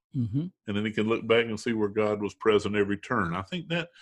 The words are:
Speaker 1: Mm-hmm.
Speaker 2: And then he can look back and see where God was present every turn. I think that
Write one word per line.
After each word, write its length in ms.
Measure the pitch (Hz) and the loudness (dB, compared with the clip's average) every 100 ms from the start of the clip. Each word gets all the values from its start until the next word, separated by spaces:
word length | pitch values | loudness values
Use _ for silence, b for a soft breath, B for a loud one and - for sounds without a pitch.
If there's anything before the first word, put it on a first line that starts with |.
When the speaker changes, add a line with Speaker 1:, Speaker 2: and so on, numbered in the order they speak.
| _ 135 | _ -4
Speaker 1:
Mm-hmm. 280 | 117 131 175 - - | -2 -2 -4 -8 -4
Speaker 2:
And 100 | 101 | -2
then 80 | |
he 80 | 107 | -2
can 160 | 107 107 | 0 2
look 200 | 113 113 | 2 2
back 180 | 113 117 | 2 2
and 140 | 104 | -2
see 140 | 123 | -2
where 140 | 110 104 | 0 0
God 300 | 107 107 104 | 0 0 0
was 140 | 101 | -4
present 420 | - 110 104 101 104 | -2 4 4 4 0
every 220 | 101 98 | 0 -2
turn. 380 | - 123 85 87 | -2 -2 0 -2
I 80 | |
think 240 | 95 180 156 | -6 -8 -4
that 200 | 170 170 b | -6 -6 b